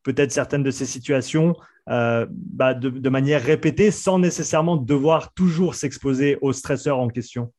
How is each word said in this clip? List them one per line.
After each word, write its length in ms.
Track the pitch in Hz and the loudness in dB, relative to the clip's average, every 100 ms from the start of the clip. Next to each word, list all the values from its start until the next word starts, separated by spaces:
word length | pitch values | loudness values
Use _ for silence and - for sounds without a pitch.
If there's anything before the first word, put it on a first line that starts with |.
peut-être 280 | - 131 143 | -4 0 0
certaines 320 | 147 123 143 | 0 -2 0
de 80 | 135 | 0
ces 140 | 123 131 | -2 -6
situations, 680 | 131 123 139 - 156 170 165 - _ - | -8 -2 -2 0 2 2 0 -8 _ -4
euh, 360 | 120 117 117 113 | -2 0 0 -2
bah, 440 | - - 123 131 | -8 -8 0 0
de, 160 | 127 131 | 2 -4
de 200 | 131 127 | -2 0
manière 320 | 131 135 147 | 0 2 2
répétée 500 | 123 156 156 135 208 | 2 2 2 2 2
sans 280 | - 196 185 | 2 0 2
nécessairement 580 | 180 170 156 160 170 160 | 2 0 -2 0 2 0
devoir 560 | 120 143 151 160 - | 2 0 2 2 0
toujours 420 | - 185 160 175 131 | 0 0 2 0 -2
s'exposer 640 | 143 - 139 131 143 135 | -6 -4 -2 0 2 2
au 120 | 135 | 0
stresseur 460 | 127 - 135 151 131 | -2 -4 -2 -2 0
en 80 | 123 | -2
question ? 460 | 120 - 123 120 | -4 -8 -8 -10